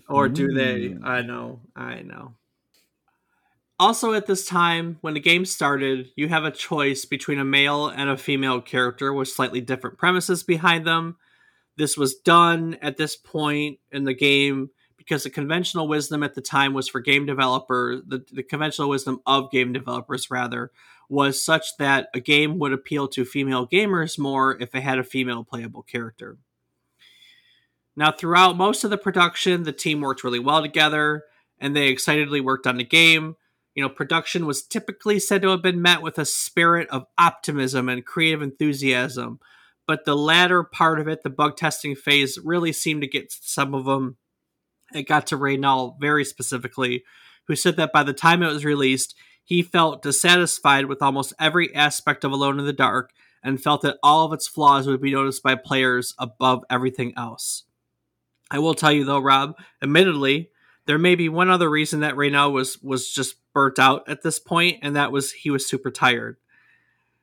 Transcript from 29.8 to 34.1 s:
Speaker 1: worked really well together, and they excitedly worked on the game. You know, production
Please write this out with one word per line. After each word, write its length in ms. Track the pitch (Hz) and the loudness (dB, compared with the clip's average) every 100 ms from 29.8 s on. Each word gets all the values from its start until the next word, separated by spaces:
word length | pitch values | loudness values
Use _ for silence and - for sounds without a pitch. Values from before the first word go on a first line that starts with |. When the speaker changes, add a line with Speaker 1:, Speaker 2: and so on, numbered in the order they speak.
| 165 147 | -2 -2
Speaker 1:
worked 240 | 139 131 | -2 -4
really 160 | 131 120 | -4 -2
well 220 | 131 156 | 2 2
together, 640 | 151 156 151 151 151 151 - _ _ _ | 2 2 2 2 0 -2 -8 _ _ _
and 160 | 139 147 | -4 0
they 140 | 139 | 2
excitedly 500 | 131 - 151 147 143 | 2 0 0 0 -2
worked 260 | 131 131 127 | -2 -2 -2
on 120 | 123 | -4
the 60 | 120 | 2
game. 500 | 160 165 160 160 160 _ _ _ - | 4 6 4 0 -10 _ _ _ -6
You 80 | |
know, 60 | 139 | -6
production 560 | - 139 | -4 -4